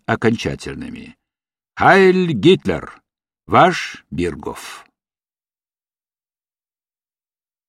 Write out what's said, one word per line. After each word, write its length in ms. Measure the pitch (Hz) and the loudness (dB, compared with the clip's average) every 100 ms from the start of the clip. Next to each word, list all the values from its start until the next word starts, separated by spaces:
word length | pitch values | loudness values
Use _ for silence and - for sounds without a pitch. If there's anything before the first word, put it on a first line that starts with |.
| - | -4
окончательными. 1080 | 113 113 117 - 69 - - - - - - _ _ _ _ _ - | -2 0 -2 -4 -8 -12 -14 -14 -16 -20 -20 _ _ _ _ _ 0
Хайль 580 | 131 185 190 185 175 | 4 6 6 4 0
Гитлер, 680 | 120 127 190 95 78 - - _ _ _ _ - | 2 4 2 0 -6 -8 -20 _ _ _ _ -2
ваш 580 | 110 170 165 - - - | 2 4 2 -8 -16 -12
Биргоф. 760 | 71 87 71 - - - - _ _ _ _ _ _ _ _ _ _ _ _ _ _ _ _ _ _ _ _ _ _ _ _ _ _ _ _ | -6 -6 -6 -12 -14 -16 -20 _ _ _ _ _ _ _ _ _ _ _ _ _ _ _ _ _ _ _ _ _ _ _ _ _ _ _ _